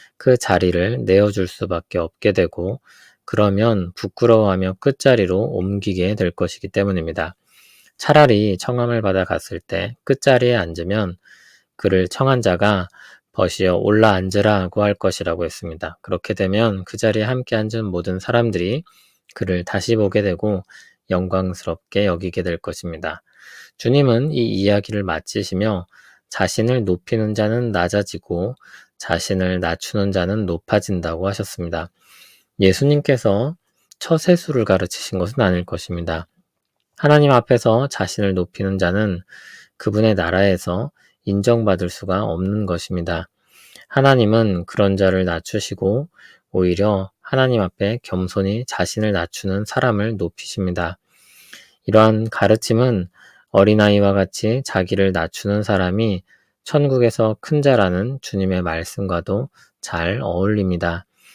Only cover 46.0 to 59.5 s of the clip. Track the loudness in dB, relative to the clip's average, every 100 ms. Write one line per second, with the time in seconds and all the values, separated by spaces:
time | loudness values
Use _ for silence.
46 | -4 _ -20 _ _ 0 0 2 2 0
47 | -2 _ -4 0 2 2 0 -2 -2 -4
48 | -6 -6 -4 -2 -2 -4 -6 -6 -6 -2
49 | -2 -2 -4 -6 -6 -4 -4 -2 0 0
50 | -2 -4 -6 -8 -12 -6 -4 -2 -6 -8
51 | _ _ _ _ -20 -20 _ _ 2 6
52 | 6 4 -2 0 2 2 2 0 2 0
53 | -4 _ -20 _ _ 4 6 6 6 6
54 | 4 2 0 -2 -2 -2 -2 -2 0 0
55 | 0 0 -4 -6 -4 -2 0 0 0 0
56 | -2 -2 -8 _ _ _ -2 0 2 2
57 | 2 2 -2 -2 -2 0 4 4 4 0
58 | -2 -6 -6 -2 -2 -2 -2 -4 -8 -8
59 | -4 -4 -2 -4 -4